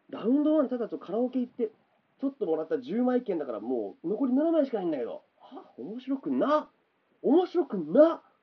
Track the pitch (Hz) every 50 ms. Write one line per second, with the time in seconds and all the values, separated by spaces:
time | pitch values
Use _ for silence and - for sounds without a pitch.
0 | _ _ - - 156 214 262 294 294 302 311 311 277 - 254 240 226 180 165 147
1 | - - 180 226 247 247 247 262 240 240 - - 240 - - _ _ _ _ _
2 | _ _ _ _ 262 277 269 - - 165 160 156 160 156 165 143 123 131 190 233
3 | 247 254 254 247 247 - 185 160 147 131 117 104 104 120 131 120 107 98 90 -
4 | - 165 208 208 277 247 254 277 311 330 330 320 277 269 - 202 180 170 156 135
5 | 117 104 82 - - _ _ _ - - 254 339 - - _ - - 143 214 247
6 | - 262 277 269 - 160 131 127 190 262 302 302 - - _ _ _ _ _ _
7 | _ _ _ _ - 196 269 349 370 - - 349 302 - 220 190 156 147 170 262
8 | 302 330 311 - - _ _ _